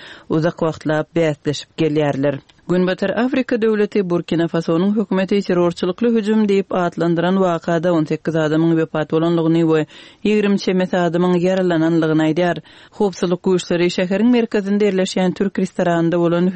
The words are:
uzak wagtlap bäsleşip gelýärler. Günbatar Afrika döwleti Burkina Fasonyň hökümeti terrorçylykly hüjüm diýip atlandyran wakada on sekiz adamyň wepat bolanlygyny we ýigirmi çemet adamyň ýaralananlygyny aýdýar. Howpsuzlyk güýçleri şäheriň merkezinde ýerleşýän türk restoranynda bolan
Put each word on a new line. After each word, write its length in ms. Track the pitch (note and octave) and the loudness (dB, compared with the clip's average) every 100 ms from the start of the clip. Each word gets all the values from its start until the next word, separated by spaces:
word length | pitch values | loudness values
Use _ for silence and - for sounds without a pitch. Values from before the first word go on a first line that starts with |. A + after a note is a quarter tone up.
| - - - | -16 -20 -4
uzak 300 | D#3+ D#3+ - | -2 -2 -2
wagtlap 540 | E3 D3+ D3 D#3 D3+ E3+ | -4 -4 -4 -4 -2 -2
bäsleşip 540 | D#3+ C#3+ D3+ C#3+ - - | -2 -2 -6 -6 -10 -4
gelýärler. 600 | D#3+ D3+ D3 C#3 C#3+ C3+ - _ - | -2 0 0 0 -2 -4 -10 _ -2
Günbatar 420 | F3+ F#3 F3+ G3 | 0 0 0 -2
Afrika 520 | G3+ B3+ C4+ B3 A#3+ | -2 -2 -2 -2 0
döwleti 480 | A3 G#3+ G#3 G#3+ F3+ | 0 0 0 -2 -2
Burkina 380 | F3 E3 D#3+ E3+ | -2 -2 -2 -2
Fasonyň 460 | E3 E3 E3 G3 G#3+ | -2 -2 0 0 0
hökümeti 440 | G3 F#3+ F#3+ G3+ F#3+ | -2 -2 0 -2 0
terrorçylykly 640 | F3 F3 E3+ F3+ F3+ A#3+ | 0 0 0 -4 -2 0
hüjüm 320 | A3+ G#3 A3 G#3 | 0 0 0 2
diýip 240 | G3 F#3+ | 0 0
atlandyran 640 | F#3+ F3 - E3 E3 F3 F#3+ | -2 -2 -2 0 0 0 2
wakada 560 | F#3 E3 - E3+ F3+ | 0 0 -2 -2 0
on 120 | E3+ | 0
sekiz 320 | D#3 D#3 - D#3+ | 0 -4 -2 -2
adamyň 340 | D#3 D#3 E3 D#3+ | 0 2 2 2
wepat 340 | D#3+ D#3 D3+ | 0 -4 -2
bolanlygyny 500 | D#3+ E3+ E3+ D#3+ E3 E3 | 0 0 0 2 2 2
we 160 | D#3 D3+ - - - | 2 0 -8 -20 -6
ýigirmi 340 | G3+ G#3+ G3+ G3 | 0 2 2 0
çemet 360 | - F#3 F#3 | 0 -2 0
adamyň 420 | F#3 F3 E3+ F3+ F3+ | 0 0 0 2 2
ýaralananlygyny 840 | F3+ F#3+ F#3 E3 D#3+ E3 D#3+ D#3 D#3 | 2 0 0 2 2 2 2 2 2
aýdýar. 340 | D#3 F3 E3 - - - - | 0 0 -2 -8 -20 -20 -4
Howpsuzlyk 440 | G#3 F3 F3+ F3+ | -2 -2 -2 -2
güýçleri 460 | F#3+ F#3 - F3 F3 F#3 | 0 0 0 0 0 0
şäheriň 340 | F3+ F#3+ A#3 A#3+ | -2 2 2 2
merkezinde 520 | A3+ G#3+ G3 G3+ G#3 | 0 -2 -2 0 2
ýerleşýän 460 | F#3+ F#3 G3+ F#3 | 2 -2 0 -2
türk 240 | D#3+ G3 - | 0 -4 -2
restoranynda 600 | F#3+ - F3 E3+ E3 F3 | -4 -2 0 2 2 2
bolan 300 | E3+ E3+ F#3 | 2 2 0